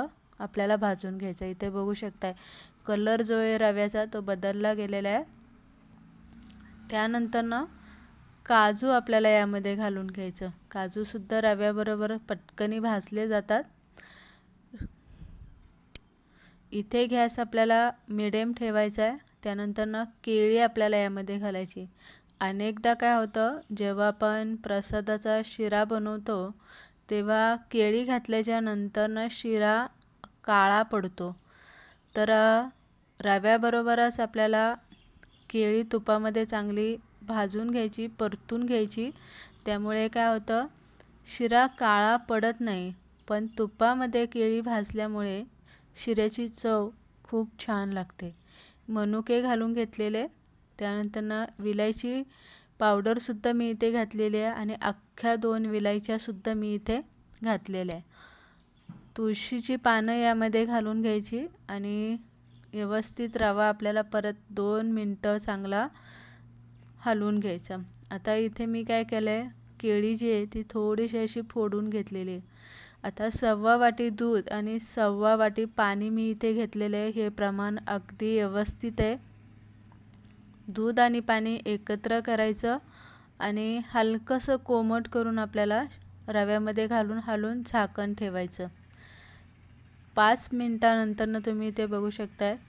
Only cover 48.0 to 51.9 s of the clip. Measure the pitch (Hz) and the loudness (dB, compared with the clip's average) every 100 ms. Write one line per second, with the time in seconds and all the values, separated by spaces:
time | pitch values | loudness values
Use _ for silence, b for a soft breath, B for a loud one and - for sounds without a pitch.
48 | 185 - 175 165 B B B B - 220 | -6 -10 -14 -14 B B B B -6 -2
49 | 208 214 220 240 247 233 226 233 220 220 | 0 0 2 2 2 0 0 -2 -2 -4
50 | 208 214 294 - _ _ _ - 208 208 | -2 -2 -4 -10 _ _ _ -6 -4 -2
51 | 208 214 214 214 226 - 208 208 214 | -4 -4 -4 -4 -6 -6 -2 0 0